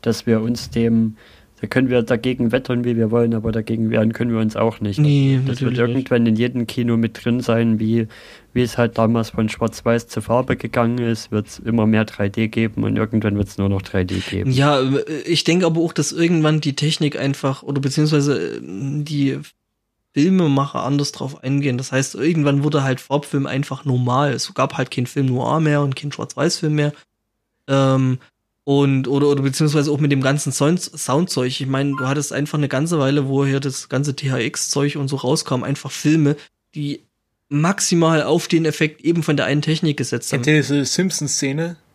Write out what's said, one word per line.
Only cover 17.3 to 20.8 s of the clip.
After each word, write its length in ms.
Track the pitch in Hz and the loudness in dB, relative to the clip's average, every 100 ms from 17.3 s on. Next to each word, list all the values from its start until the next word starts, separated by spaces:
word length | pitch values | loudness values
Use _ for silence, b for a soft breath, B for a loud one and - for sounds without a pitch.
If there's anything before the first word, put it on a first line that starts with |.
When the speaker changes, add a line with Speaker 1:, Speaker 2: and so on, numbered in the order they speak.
| 139 139 131 | -2 -4 -4
Speaker 2:
oder 160 | - 143 | -4 -2
beziehungsweise, 720 | 139 135 151 151 143 120 82 58 | -2 0 2 2 2 0 -2 -8
äh, 40 | |
die 760 | 64 95 135 147 147 147 139 135 151 _ _ _ _ _ _ - | -10 -8 -6 -6 -4 -2 -2 -2 -10 _ _ _ _ _ _ 0
Filmemacher 680 | 165 190 165 139 139 - | 4 4 4 2 0 -2